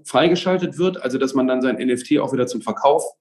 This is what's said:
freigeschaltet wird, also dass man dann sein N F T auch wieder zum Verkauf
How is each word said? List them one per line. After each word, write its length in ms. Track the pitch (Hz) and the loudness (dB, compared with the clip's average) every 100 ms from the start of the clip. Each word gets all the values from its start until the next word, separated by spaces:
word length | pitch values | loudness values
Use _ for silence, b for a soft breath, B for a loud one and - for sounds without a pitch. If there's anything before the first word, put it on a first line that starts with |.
freigeschaltet 720 | - 131 - 175 185 185 180 139 | -2 2 2 2 0 -2 -2 -2
wird, 240 | 185 185 | -2 -2
also 160 | 127 131 | -4 -2
dass 160 | 131 | 0
man 120 | 135 127 | 0 0
dann 160 | 127 | 0
sein 160 | 127 113 | 0 0
N 120 | 127 | -2
F 120 | 123 | -2
T 160 | - 151 | 0 0
auch 140 | 123 | 0
wieder 140 | 127 127 | -2 -2
zum 160 | 117 | -4
Verkauf 420 | 113 - 143 160 - - | -6 0 2 2 0 -10